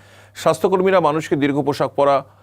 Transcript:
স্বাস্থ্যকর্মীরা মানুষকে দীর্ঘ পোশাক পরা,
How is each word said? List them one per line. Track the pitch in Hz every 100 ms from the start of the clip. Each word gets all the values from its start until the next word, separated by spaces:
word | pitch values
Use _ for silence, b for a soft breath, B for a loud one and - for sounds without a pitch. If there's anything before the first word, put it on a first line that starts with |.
| b b b
স্বাস্থ্যকর্মীরা | - 156 160 214 190 185 185
মানুষকে | 156 156 156 156
দীর্ঘ | 139 139
পোশাক | 139 135 135
পরা, | - 139 139 139 b